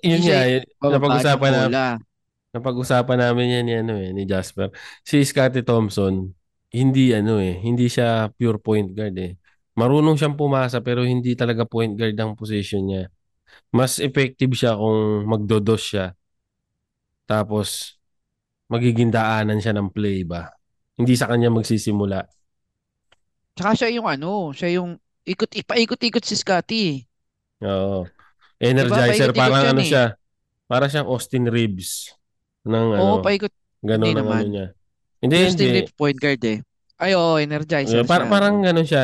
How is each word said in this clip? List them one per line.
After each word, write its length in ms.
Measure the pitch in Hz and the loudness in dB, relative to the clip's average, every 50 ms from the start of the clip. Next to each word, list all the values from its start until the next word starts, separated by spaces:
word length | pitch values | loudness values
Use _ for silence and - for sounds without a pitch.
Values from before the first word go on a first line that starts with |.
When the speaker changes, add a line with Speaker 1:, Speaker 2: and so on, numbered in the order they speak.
| - | 0
Speaker 1:
yun 80 | 175 | 2
Speaker 2:
Hindi 60 | 165 165 170 | 2 4 4
Speaker 1:
nga, 20 | 170 | 4
Speaker 2:
siya 100 | 147 139 127 | 4 4 4
Speaker 1:
eh, 160 | 127 127 131 127 - _ _ | 2 2 0 -2 -6 _ _
Speaker 2:
bababa 120 | 139 143 | 0 2
Speaker 1:
napag-usapan 360 | 143 135 139 143 123 123 131 | 2 2 2 2 2 2 4
Speaker 2:
ng 280 | 147 139 131 139 135 135 | 2 2 2 2 2 2
Speaker 1:
na-, 20 | 131 | 2
Speaker 2:
bola. 240 | 131 127 123 131 131 127 120 113 - _ _ _ _ _ _ _ _ _ - | 2 2 0 0 0 -2 -4 -6 -10 _ _ _ _ _ _ _ _ _ -12
Speaker 1:
napag-usapan 640 | 120 120 131 123 123 127 - 135 123 123 131 127 123 | -8 -6 -4 -4 -4 -2 2 2 2 2 2 2 2
namin 260 | 123 120 120 120 123 123 123 123 | 2 2 2 2 0 0 0 0
yan 40 | 120 | -2
ni 80 | 120 117 113 | -2 -2 -2
ano 120 | 110 113 110 101 | -2 -2 -4 -4
eh, 100 | 92 92 92 | -6 -6 -6
ni 80 | 98 98 95 | -6 -4 -2
Jasper. 400 | 98 95 95 - - 101 98 95 - - - - - - _ | -2 -4 -4 -6 -6 -6 -6 -6 -8 -12 -20 -20 -20 -20 _
Si 160 | - - 143 143 | 0 2 2 2
Scottie 380 | 139 - 143 131 131 123 127 120 | 2 2 2 2 2 2 0 0
Thompson, 640 | - 120 117 110 101 - 107 98 95 95 95 92 92 90 _ _ _ _ _ _ _ - | 2 2 2 2 0 0 0 0 0 0 -2 -4 -8 -12 _ _ _ _ _ _ _ -2
hindi 380 | 120 131 135 131 135 131 127 117 | 0 2 2 4 4 4 4 2
ano 240 | 107 101 110 113 104 95 | 2 0 0 0 0 0
eh, 160 | 92 90 87 | -2 -4 -4
hindi 260 | 90 117 120 120 123 120 | -4 -2 0 0 0 0
siya 400 | - - 120 117 113 113 110 107 - | 0 0 0 0 0 0 -2 -4 -4
pure 260 | - 120 117 110 104 - | -2 -2 -2 -2 -2 -2
point 260 | 110 110 107 101 92 95 | 0 0 0 0 -2 -6
guard 200 | 104 107 104 92 92 | -8 -8 -6 -6 -8
eh. 120 | 90 90 92 - _ _ _ _ _ _ _ 113 | -8 -10 -12 -16 _ _ _ _ _ _ _ 0
Marunong 380 | 117 123 139 151 151 156 156 139 | 2 2 4 4 4 4 2 2
siyang 180 | 156 147 143 147 | 0 -2 0 -2
pumasa 420 | 147 143 139 135 131 123 120 120 113 | -2 0 0 0 0 0 -2 -4 -2
pero 180 | 127 120 123 127 | -2 -2 0 0
hindi 280 | 123 123 123 120 123 120 - | 0 0 0 -2 -2 -2 0
talaga 260 | 123 117 117 113 117 - | -2 0 0 -2 -4 -2
point 240 | - 113 113 110 101 107 | -2 -2 -2 -2 -2 -4
guard 180 | 113 110 107 110 | -4 -4 -2 -4
ang 160 | 110 110 107 - | -4 -6 -6 -8
position 440 | 110 107 107 104 101 - 107 98 95 95 | -8 -6 -4 -4 -4 -4 -4 -4 -2 -2
niya. 140 | 98 95 92 92 _ _ _ _ _ _ _ _ - _ _ _ - | -4 -6 -6 -8 _ _ _ _ _ _ _ _ -20 _ _ _ 0
Mas 240 | 117 131 127 - - - | 0 0 0 -2 -4 -4
effective 500 | 139 123 147 135 127 131 - 135 131 123 | -2 0 0 -2 -2 -2 -2 -2 -2 0
siya 180 | - - 120 110 104 | 0 0 0 0 0
kung 480 | 110 110 110 110 107 107 107 104 104 107 | 0 0 0 0 0 0 -2 -2 -2 -2
magdodos 540 | 113 107 104 98 113 107 104 104 110 107 - | -2 -2 0 0 0 0 2 2 0 0 -2
siya. 240 | - - 101 95 92 92 _ _ _ _ _ _ _ _ _ _ _ _ _ _ _ _ _ _ _ _ _ _ - | -4 -4 -4 -4 -6 -10 _ _ _ _ _ _ _ _ _ _ _ _ _ _ _ _ _ _ _ _ _ _ -2
Tapos, 680 | 107 107 104 92 107 107 98 - - - - - - _ _ _ _ _ _ _ _ _ _ _ _ _ _ - | -2 -2 -2 -2 -2 -4 -4 -4 -6 -10 -12 -14 -18 _ _ _ _ _ _ _ _ _ _ _ _ _ _ -4
magiging 380 | 117 117 120 123 113 113 120 117 110 | -2 0 2 2 2 2 2 2 2
daanan 460 | 113 110 110 110 110 107 107 107 107 | 2 0 0 0 0 0 0 0 -2
siya 120 | 95 113 104 | -2 -2 -2
ng 120 | 104 101 95 - | -2 -2 -4 -4
play 300 | 107 104 101 98 95 90 | -4 -4 -2 -2 -4 -6
ba? 220 | 82 87 87 82 - - _ _ _ _ _ _ _ _ | -6 -8 -10 -10 -14 -18 _ _ _ _ _ _ _ _
Hindi 160 | - 120 127 127 | -2 2 2 2
sa 120 | 120 127 107 | 2 2 2
kanya 180 | 120 120 117 120 117 | 2 2 2 2 2
magsisimula. 720 | 110 104 - 113 107 - 110 104 101 104 98 95 95 - - _ _ _ _ _ _ _ _ _ _ _ _ _ _ _ _ _ _ _ _ _ _ _ _ _ | 0 0 0 -2 -2 0 -2 -2 0 -2 -2 -4 -6 -8 -10 _ _ _ _ _ _ _ _ _ _ _ _ _ _ _ _ _ _ _ _ _ _ _ _ _
Speaker 2:
Tsaka 140 | - 175 202 220 | -2 0 2 2
siya 120 | 214 - 226 240 | 2 2 0 0
yung 100 | 240 220 190 | -2 -2 -4
ano, 440 | 151 135 147 175 202 208 180 151 135 | -4 -4 -4 -4 -4 -4 -4 -6 -6
siya 120 | - 185 175 175 | -4 -2 -2 -2
yung 120 | 180 180 175 170 - _ _ _ _ _ - | -2 -2 -6 -8 -14 _ _ _ _ _ -8
ikot, 200 | 185 - 220 - - 208 | -6 -4 -4 -4 -4 -6
ipaikot-ikot 600 | - - 208 240 226 - 240 - 240 233 202 240 - | -6 -2 0 0 0 0 -2 -2 -2 -2 -2 -2 -4
si 100 | - 214 | -4 -6
Scottie 480 | - - - 190 175 - - - 220 208 170 143 | -4 -2 0 0 0 -2 -2 -4 -2 -2 -2 -4
eh. 40 | 131 123 _ _ _ _ _ _ _ _ _ _ - 107 | -6 -10 _ _ _ _ _ _ _ _ _ _ -8 -6
Speaker 1:
Oo. 480 | 101 98 95 95 98 98 95 90 90 - _ _ _ _ _ _ _ _ - - 120 127 131 | -4 -2 -2 -2 -2 -4 -6 -6 -10 -14 _ _ _ _ _ _ _ _ -2 0 2 2 2
Speaker 2:
Diba, 160 | 135 120 120 123 | 2 2 2 2
Speaker 1:
Energizer, 80 | 123 | 4
Speaker 2:
paikot-ikot 300 | 120 - - 139 127 123 | 4 4 2 2 2 2
Speaker 1:
parang 260 | 131 127 127 - 135 139 | 2 4 4 4 4 4
Speaker 2:
yan 60 | 135 135 | 4 2
Speaker 1:
ano 60 | 131 | 2
Speaker 2:
eh. 40 | - | 2
Speaker 1:
siya, 180 | 156 147 131 123 113 107 - _ _ _ _ _ _ _ _ _ - | 2 4 4 2 2 0 -6 _ _ _ _ _ _ _ _ _ -4
para 160 | 120 127 139 139 | 0 0 0 0
siyang 160 | 143 151 139 90 | 0 -2 -2 -2
Austin 340 | 127 120 - - - 127 120 117 | -4 -6 -4 -4 -2 -2 0 0
Reeves 640 | 113 117 113 110 98 92 95 - - - - - - _ _ _ _ _ _ _ _ _ - | 2 0 0 0 -2 -6 -8 -10 -12 -12 -14 -16 -20 _ _ _ _ _ _ _ _ _ -6
ng 200 | 110 110 113 113 113 107 98 | -2 0 0 2 2 2 2
Speaker 2:
Oo, 20 | |
Speaker 1:
ano, 120 | 95 98 104 98 92 | 2 2 2 2 0
Speaker 2:
paikot. 300 | 196 202 - 208 202 - _ _ _ _ _ - | 0 -2 -2 -2 -6 -8 _ _ _ _ _ -4
Speaker 1:
ganun 100 | 104 110 | -2 0
Speaker 2:
Hindi 140 | 110 110 110 107 110 | 0 2 0 0 0
Speaker 1:
ang 140 | 107 113 113 | 0 0 -2
ano 20 | |
Speaker 2:
naman. 80 | 110 107 | -2 -2
Speaker 1:
niya. 180 | 104 104 101 95 92 - _ _ _ _ _ _ _ _ _ - | -4 -4 -6 -8 -10 -14 _ _ _ _ _ _ _ _ _ 0
Hindi, 100 | 127 156 | 2 2
Speaker 2:
Si 60 | 175 185 | 4 4
Austin 40 | 180 | 2
Speaker 1:
hindi. 180 | 185 160 135 127 123 | 2 2 2 2 2
Speaker 2:
Reeves 200 | - - - _ - | 0 -2 -4 _ -2
point 180 | 147 143 139 131 | -2 -2 0 0
guard 220 | 147 147 139 120 123 | 0 -2 0 0 -2
eh. 120 | 113 107 107 - - _ _ _ _ _ - | -2 -2 -4 -6 -12 _ _ _ _ _ -4
Ay, 100 | 175 190 196 180 | -2 0 2 2
oo, 160 | 170 165 160 156 | 2 2 2 2
energizer 420 | 147 147 151 151 156 151 165 147 135 | 0 -2 -4 -6 -4 -2 -2 -2 0
Speaker 1:
Yeah, 200 | 113 113 117 120 | 2 2 2 2
par-, 60 | 131 170 | 2 2
Speaker 2:
siya, 120 | 180 - 220 | 2 2 2
Speaker 1:
parang 160 | 208 202 202 | 2 2 2
Speaker 2:
oo. 160 | 202 208 202 196 | 2 2 2 2
Speaker 1:
ganun 240 | 185 170 165 160 | 2 2 2 2
siya, 140 | 147 160 139 | 2 2 2